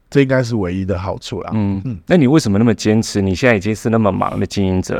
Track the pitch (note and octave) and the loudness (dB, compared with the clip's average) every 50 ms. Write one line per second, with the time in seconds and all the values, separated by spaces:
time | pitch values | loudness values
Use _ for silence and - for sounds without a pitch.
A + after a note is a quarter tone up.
0 | _ - - C#3+ C#3 C3 C3 C3 B2+ A2+ A#2+ A2 F#2+ F2 F2+ F#2+ G2 F#2 G2 F2 | _ 0 2 2 2 4 2 0 0 -2 -2 -4 -2 -2 -4 -4 -4 -4 -4 -4
1 | F#2+ G2 F2+ - - - - F2+ - - A2 A2 G#2 G2+ G2 G2 F#2 C3 A2+ F2 | -4 -8 -8 -8 -10 -10 -10 -10 -8 -6 -4 -2 -2 -2 -2 -4 -6 -8 -10 -8
2 | - - E3 F3+ C#3 B2 D3+ D#3+ - A2+ G2 G2+ A#2 A#2+ G#2 - - G#2+ G#2+ A2+ | -2 2 2 4 4 4 4 2 2 2 2 2 4 2 2 2 2 2 2 2
3 | G#2+ - - G#2 F#2+ F#2+ F#2 - - B2 A#2 G2+ E2+ G#2+ A2 - - A#2+ A2 A2+ | 0 0 -2 -2 0 0 0 0 2 2 2 2 0 -2 -4 -2 -2 0 0 2
4 | A2 G2+ F#2+ G2 F#2+ F#2+ - G2+ G2+ - - G2+ G2 F#2+ F#2 F#2 F#2 - - | 2 2 0 0 -4 -4 -4 -4 -6 -4 -2 -2 0 0 0 0 -2 -2 -4